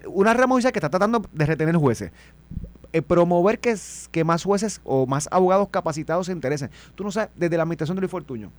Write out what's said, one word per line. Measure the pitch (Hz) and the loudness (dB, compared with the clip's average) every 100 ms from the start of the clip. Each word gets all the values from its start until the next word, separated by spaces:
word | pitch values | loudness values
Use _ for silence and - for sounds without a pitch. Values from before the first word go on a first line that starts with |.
| - | -4
una | 180 196 | 2 2
rama | 233 254 | 4 4
judicial | 254 240 | 4 2
que | 233 | 0
está | 147 | 0
tratando | 185 202 233 202 | 0 2 0 -2
de | - 147 | -2 0
retener | 156 156 170 | 0 2 2
jueces. | 143 107 95 - - - - - - - - | 2 2 -4 -14 -20 -20 -14 -14 -14 -18 -6
Eh, | 165 | -4
promover | - 175 175 175 180 233 | 2 4 4 4 2 2
que | 240 | 0
s-, | 214 - - - | -2 -6 -16 -8
que | 165 | -2
más | 160 165 | 0 0
jueces | 180 202 214 - - | 0 0 -2 -6 -2
o | 135 131 | 0 0
más | 139 - | -2 0
abogados | 180 185 190 196 | 2 4 4 0
capacitados | 190 170 151 151 160 180 | -2 -4 -6 -4 -4 -4
se | |
interesen. | 180 131 147 135 - - - | -4 -4 -4 -6 -14 -20 -12
Tú | |
no | 202 | -8
sabes, | 190 214 - | -4 -6 -4
desde | 170 165 | -2 0
la | |
administración | 165 165 156 185 | -2 -2 -4 -4
de | |
Luis | 185 | -4
Fortuño | 180 147 123 104 | -6 -10 -12 -14